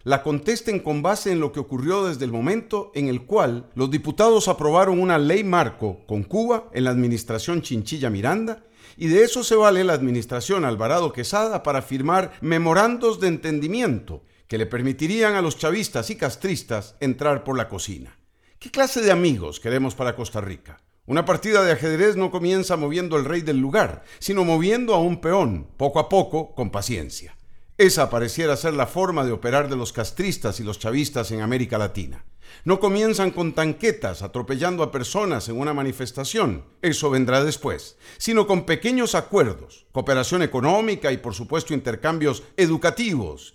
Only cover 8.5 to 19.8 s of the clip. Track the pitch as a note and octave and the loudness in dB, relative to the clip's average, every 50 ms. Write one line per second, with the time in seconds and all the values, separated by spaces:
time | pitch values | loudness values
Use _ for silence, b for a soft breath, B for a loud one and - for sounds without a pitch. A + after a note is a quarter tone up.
8.5 | A3 A3 - B B B B B B B E3+ D#3+ D#3+ F#3+ A3+ A#3 - B3 A#3+ - | -8 -10 -12 B B B B B B B 0 4 6 6 6 6 4 0 0 4
9.5 | A3+ A3 G#3+ G#3 G3 F#3 F#3 F#3 E3 C#3+ C3 B2+ B2 A#2+ G#2+ - B2+ B2 A#2+ - | 4 6 8 6 6 6 4 2 2 2 2 0 0 -2 -4 -4 -6 -6 -2 -2
10.5 | G3 G3 E3 C3 A#2 G2 A2 A#2 D3 F3 F3 D3+ - B2 A#2+ - - G#3 G#3+ A3+ | 0 0 0 0 0 0 0 0 2 2 0 0 -2 -4 -6 -2 0 0 0 0
11.5 | A3 F3+ - D3+ C#3 C3+ B2+ - C3 C3+ C3 D3+ E3+ F#3+ F#3 E3 B B B D#3+ | -2 -2 -2 0 -2 -2 -2 -4 -4 -2 0 2 2 2 2 0 B B B 0
12.5 | E3 E3 E3 E3 D#3+ F#3 G#3 A#3 A#3+ A#3 A#3+ A#3 A3 F3 F#3 F#3 E3 D#3+ - D#3+ | 2 2 4 4 4 6 4 4 2 2 2 0 0 2 0 0 0 0 -2 -2
13.5 | D#3 D3+ C#3+ D#3 F#3+ A#3+ B3+ G#3 C3 G2+ - - E2+ C#2+ - b b b b b | -2 -2 -2 -2 -2 0 0 0 0 -2 -4 -10 -14 -14 -16 b b b b b
14.5 | A#2 A2 A2+ A2 A#2 A#2+ A#2+ C3+ C3 - D3+ D#3+ G3+ A3+ A3+ G#3+ G#3 G3 F3+ E3 | -4 -4 -2 -2 -2 -2 -2 -2 -2 -2 -2 -2 2 2 2 2 2 2 0 0
15.5 | C#3+ - - D#3 E3+ G#3+ G#3 - - B2+ A2+ - A3 - - C3+ - - - F#3+ | -2 -2 -2 -2 0 0 -2 -4 -4 -6 -6 -6 -6 -4 -4 -4 -4 -4 -4 -4
16.5 | F#3 - - - A#2+ G#2+ G2 - - - C#3+ C3+ B2+ C3 C#3+ D3 C#3+ B2+ - - | -4 -4 -4 -4 -6 -6 -6 -8 -10 -6 -4 -2 -2 0 0 0 0 0 -2 -4
17.5 | C3 B2+ A2+ - - F#2+ - - G2 D2 C2 - - _ _ _ _ _ _ _ | -2 -2 -4 -4 -6 -8 -8 -8 -10 -10 -12 -18 -20 _ _ _ _ _ _ _
18.5 | _ - - - - C#4 C4+ C4 C4 B3+ A3+ G3+ F#3 E3+ F3+ E3+ C#3+ G#2 E2+ D2+ | _ -20 -18 -8 0 0 0 0 0 2 4 4 4 4 4 2 2 0 -4 -8
19.5 | D2+ - - A#2 A#2+ C3 | -10 -8 -4 -2 -2 0